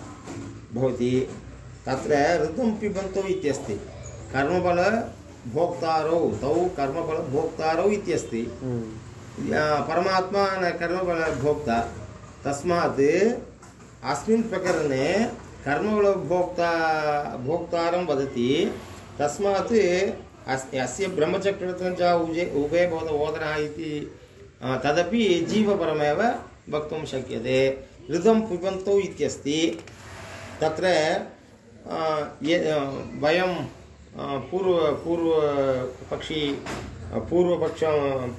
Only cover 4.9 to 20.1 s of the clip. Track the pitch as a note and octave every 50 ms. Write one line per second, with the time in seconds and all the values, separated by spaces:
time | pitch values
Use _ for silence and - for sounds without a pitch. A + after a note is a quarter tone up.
4.9 | A3+ A3+ - - - - - - - - - B2 A2 D3+ F3 E3+ E3+ - E3 D#3+
5.9 | D#3+ D#3 D3+ D#3 E3 E3+ D3+ A2+ G#2 G#2+ A#2+ C#3 D#3+ F3 F3+ F3+ - - C#3 C3
6.9 | D3 E3+ - D3+ D#3 D#3+ E3+ C#3+ C3 D3+ D#3+ D#3+ - - D#3 D#3+ E3 E3 F#3 G#3
7.9 | G#3+ G3+ - F3+ - - - - A#2 A2+ A#2 - - - C3+ B2+ B2 A#2 A2+ A2
8.9 | A2 - - - - - - - - - C3+ - D#3 D3+ D3+ D3+ D3+ C#3+ C#3 D3+
9.9 | D#3+ E3+ F#3 F#3+ F#3+ F#3+ F#3 F#3 G3 G3 G3 G3 F#3+ F#3 F3+ F3 E3 E3+ E3+ E3
10.9 | F3 F#3 F#3 F3 E3+ E3 D#3+ D#3 C#3+ B2+ B2+ D3 D3 D3 - B2 A#2 A#2 - -
11.9 | - - - - - - - - - - - C3+ C#3 - D#3 F3+ F3 E3+ D#3+ C3+
12.9 | A#2 C3 C#3 D3 D#3+ F3+ G3+ A#3 A#3+ - - - - - - - - - - -
13.9 | - - - B2+ C#3+ - - G#3+ A3+ A3+ A3 - F#3 F3+ D#3+ F#3 F3 D#3+ D3+ C#3+
14.9 | C3+ C3 C#3 D#3+ F#3 G#3 A3+ A#3 - - - - - - - C3+ C#3+ D3+ F#3 G#3+
15.9 | G#3+ G#3 G3+ G3 F#3+ F#3 D#3 C#3 F3 F3+ F3 F3 - E3+ E3+ E3+ E3+ E3 E3 D#3+
16.9 | D#3 D#3 D3+ D3+ D3 D3 D3 D3+ - C3 B2 C3 E3 F3 E3+ - - E3+ E3+ E3+
17.9 | E3+ F3+ F3+ D#3+ C#3+ C3+ C#3 C3 - A#2+ A#2+ B2 C#3 D#3+ G3 A3+ - - - -
18.9 | - - - - - - C#3+ D3 - - G3+ G3+ G3 F#3+ F3+ - A#3+ A3 G3 F3
19.9 | F3 F#3 G3 A3